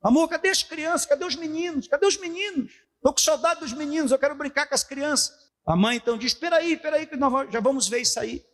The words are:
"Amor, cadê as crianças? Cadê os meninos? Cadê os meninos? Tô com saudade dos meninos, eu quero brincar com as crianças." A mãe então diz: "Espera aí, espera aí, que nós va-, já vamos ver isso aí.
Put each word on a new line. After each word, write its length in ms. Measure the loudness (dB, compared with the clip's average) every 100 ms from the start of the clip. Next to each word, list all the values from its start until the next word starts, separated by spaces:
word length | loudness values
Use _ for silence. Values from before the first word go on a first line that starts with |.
"Amor, 240 | 4 4 4
cadê 220 | 0 0
as 140 | 0
crianças? 440 | -4 -6 -2 -2 0
Cadê 160 | -2
os 140 | -2 -6
meninos? 500 | -6 -4 -4 -4 -2
Cadê 180 | 2 2
os 120 | 2
meninos? 560 | -4 -6 -4 -4 -6 -8 _ _
Tô 120 | 0
com 60 | 2
saudade 420 | 2 2 2 0
dos 100 | -4
meninos, 400 | -6 -4 -2 2
eu 80 | 2
quero 160 | 0 -2
brincar 320 | -6 -4 -2
com 80 | -2
as 80 |
crianças." 500 | -2 -4 -2 0 -2 -6 _ _ -2
A 100 | 2
mãe 220 | 4 2
então 200 | -2 -2
diz: 160 | -2
"Espera 240 | -4 2 2
aí, 160 | 2
espera 240 | -2 0 -2
aí, 100 | -2
que 80 | -2
nós 160 | 0
va-, 140 | 0 -2
já 100 | 0
vamos 280 | 2 2 0
ver 140 | 0
isso 180 | -2 -2
aí. 240 | -4 -8 _